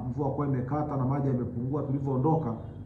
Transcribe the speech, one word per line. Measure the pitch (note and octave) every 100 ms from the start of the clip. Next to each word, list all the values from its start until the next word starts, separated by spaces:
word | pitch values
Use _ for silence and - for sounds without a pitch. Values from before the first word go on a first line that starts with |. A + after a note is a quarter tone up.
| B2
mvua | B2 C#3
kuwa | C#3+ C#3+
imekata | B2+ - D3+ D3 C#3
na |
maji | C3 C#3 C3+
yamepungua | A#2+ A#2 A#2+ B2+ D3
tulivyoondoka, | C3 C#3 C#3 B2+ D3+ C#3 A#2+ A2 - -